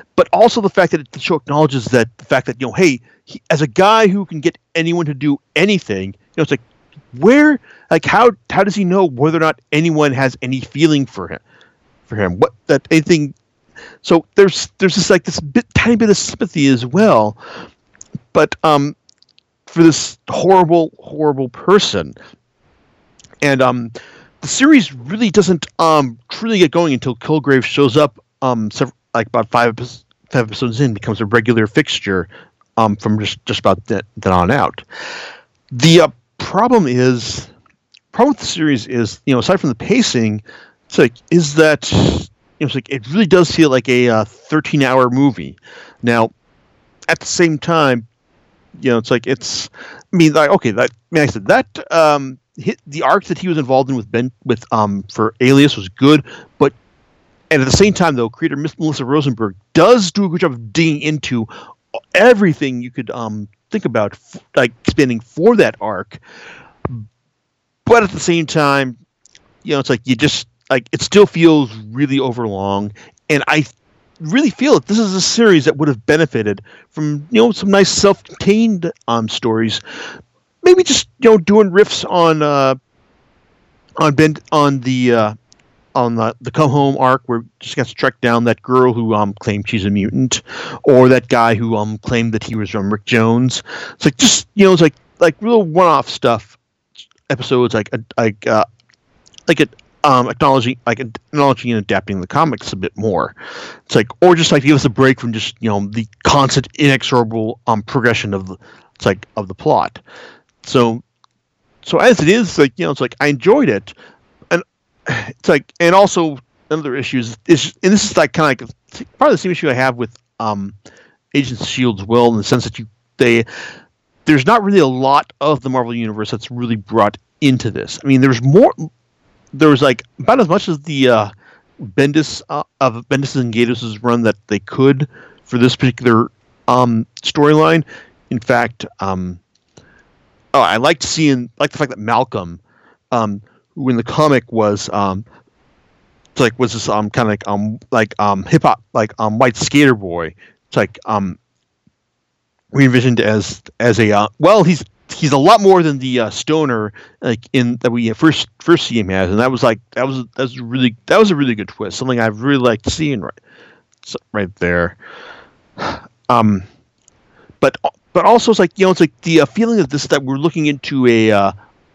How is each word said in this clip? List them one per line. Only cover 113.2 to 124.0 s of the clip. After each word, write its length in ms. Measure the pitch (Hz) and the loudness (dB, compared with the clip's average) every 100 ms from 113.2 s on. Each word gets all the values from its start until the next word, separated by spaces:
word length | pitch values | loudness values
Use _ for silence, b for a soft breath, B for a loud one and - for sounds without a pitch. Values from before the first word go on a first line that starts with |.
| 147 | -2
enjoyed 420 | 139 170 262 226 | 0 2 2 2
it, 240 | 101 - - b b b _ - | -2 -6 -20 b b b _ -6
and 140 | 170 - _ _ _ - | -6 -6 _ _ _ -8
it's 420 | 123 - - - | -8 -8 -8 0
like, 220 | 151 - - | 0 0 -2
and 140 | 170 | 2
also 440 | 185 202 - 160 139 _ _ - | 4 4 0 -4 -6 _ _ -8
another 260 | 156 147 127 | -6 -6 -6
issue 240 | 123 131 | -4 -6
is, 180 | 117 113 - | -6 -6 0
is, 280 | 160 - - | 0 0 -4
and 120 | 185 | 2
this 160 | 208 208 | 2 2
is, 80 | - | 0
like, 160 | 147 | 0
kinda 140 | - 151 | 2 0
like 120 | 131 113 - _ - - - | 0 -8 -20 _ -20 -12 0
part 140 | 294 | 0
of 20 | |
the 40 | 202 | 2
same 120 | 185 | -2
issue 180 | 165 156 | -4 -2
I 40 | |
have 220 | 123 131 120 | 0 0 0
with, 200 | 117 - _ - | -8 -10 _ -8
um, 340 | 113 101 98 104 - b b b _ | -6 -6 -8 -14 -20 b b b _
Agents 280 | 147 127 117 | -6 -6 -6
of 60 | - | -8
shield 340 | - 123 98 | -4 -4 -4
as 60 | 98 | -2
well, 200 | 120 120 | 2 2
in 80 | 113 | 0
the 60 | |
sense 200 | 98 127 | -2 -2
that 140 | - - | -4 -12
you, 100 | 110 _ _ - | -18 _ _ 0
they, 280 | 123 117 113 B B B B _ | 2 2 0 B B B B _